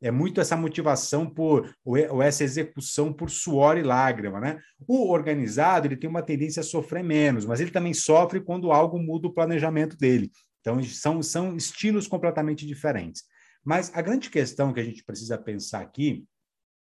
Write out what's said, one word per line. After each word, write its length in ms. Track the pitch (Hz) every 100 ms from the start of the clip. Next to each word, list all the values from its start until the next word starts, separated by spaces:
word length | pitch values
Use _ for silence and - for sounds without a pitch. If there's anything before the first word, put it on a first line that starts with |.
é, 100 | 120
muito 300 | 127 175 180
essa 160 | 165 165
motivação 720 | 160 156 151 131 - 147 160
por, 440 | - 160 139 - -
ou, 140 | 127 127 156 135
ou 60 |
essa 220 | 143 143
execução 720 | 139 143 156 - - - 151
por 160 | 147 165
suor 480 | - - 139 143 165
e 60 |
lágrima, 580 | 127 123 131 113 101 98
né? 180 | 131 156 - _ -
O 240 | 262 202
organizado, 760 | 165 151 147 113 113 165 180 143
ele 80 | 131
tem 140 | 160
uma 120 | 170
tendência 380 | 160 147 156 160
a 40 |
sofrer 400 | 156 165 151 170
menos, 420 | 175 151 147 120 107
mas 160 | 117
ele 100 | 170
também 220 | 175 175
sofre 480 | 151 - 160 175 190
quando 300 | 190 180 180
algo 280 | 151 165 175
muda 280 | 160 160 175
o 60 |
planejamento 640 | 170 165 165 160 156 156 -
dele. 320 | 131 123 101 - _ _
Então, 220 | 113 123
são, 400 | 123 - 147 165
são 320 | 147 170 185 170
estilos 500 | - - 214 214 202
completamente 600 | 180 170 165 151 147 147
diferentes. 580 | 143 151 110 85 - - _ _ _
Mas 280 | 139 175 180
a 80 | 165
grande 280 | 170 262 -
questão 440 | 151 127 - 139
que 60 | 123
a 20 |
gente 220 | 117 110 -
precisa 320 | 101 113 110
pensar 440 | - 104 - 104
aqui 440 | 90 - 147 - - _ _ _ _ _